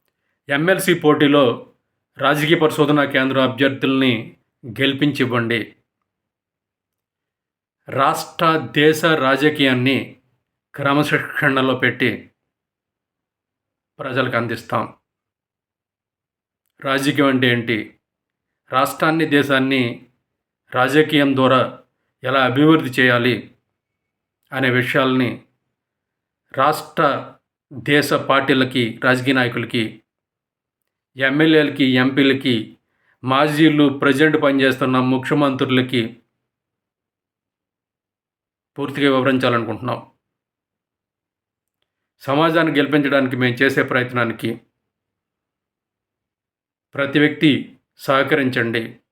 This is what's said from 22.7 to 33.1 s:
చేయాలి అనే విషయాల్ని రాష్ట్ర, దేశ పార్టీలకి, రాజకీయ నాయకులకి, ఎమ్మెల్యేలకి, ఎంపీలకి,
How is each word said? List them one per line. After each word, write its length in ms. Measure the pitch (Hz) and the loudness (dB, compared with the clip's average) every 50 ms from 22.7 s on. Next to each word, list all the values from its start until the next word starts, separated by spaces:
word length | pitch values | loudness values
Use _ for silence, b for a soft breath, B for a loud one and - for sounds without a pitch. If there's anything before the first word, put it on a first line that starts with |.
| 160 151 131 127 | 4 4 2 -2
చేయాలి 640 | 127 135 127 127 123 120 120 123 113 - - - _ _ _ _ _ _ _ _ _ _ _ _ _ _ _ _ _ _ _ _ | -2 0 2 2 2 2 2 0 -2 -2 -6 -14 _ _ _ _ _ _ _ _ _ _ _ _ _ _ _ _ _ _ _ _
అనే 180 | 143 131 131 127 | -6 -2 -2 0
విషయాల్ని 760 | 123 127 127 - - 143 131 131 131 127 123 110 104 - - _ _ _ _ _ _ _ _ _ _ _ _ _ _ _ _ _ _ _ _ _ - | 0 0 -2 0 0 0 0 2 0 0 0 -2 -4 -8 -16 _ _ _ _ _ _ _ _ _ _ _ _ _ _ _ _ _ _ _ _ _ -4
రాష్ట్ర, 800 | 131 135 151 151 - - - - 170 156 139 127 - - - - _ _ _ _ _ _ _ | 0 0 0 0 -2 -8 -10 -4 -2 0 0 0 -4 -8 -14 -20 _ _ _ _ _ _ _
దేశ 400 | 147 123 - 147 147 147 139 - | -18 -12 -4 0 0 2 2 2
పార్టీలకి, 880 | - - 127 - 135 135 131 139 135 131 127 127 - 127 120 110 - - - | -2 -4 0 0 0 0 2 2 0 0 0 -2 -2 -2 -2 -4 -4 -4 0
రాజకీయ 300 | 131 127 127 123 135 135 | 0 0 0 0 0 0
నాయకులకి, 680 | 131 123 120 120 120 117 113 - 120 110 107 - - _ _ _ _ _ _ _ _ _ _ _ _ _ _ _ _ _ _ _ _ _ _ _ | 0 0 -2 -4 -6 -8 -6 -4 -4 -6 -6 -8 -16 _ _ _ _ _ _ _ _ _ _ _ _ _ _ _ _ _ _ _ _ _ _ _
ఎమ్మెల్యేలకి, 680 | 131 135 135 135 151 160 160 156 156 147 139 131 - 135 | -2 -2 0 2 4 4 4 4 4 2 2 0 0 0
ఎంపీలకి, 920 | 131 123 127 127 135 131 151 160 - 165 135 - 131 120 110 107 - - _ _ _ _ _ _ _ | 2 2 2 2 2 2 2 2 2 2 0 0 -2 -2 -2 -4 -8 -16 _ _ _ _ _ _ _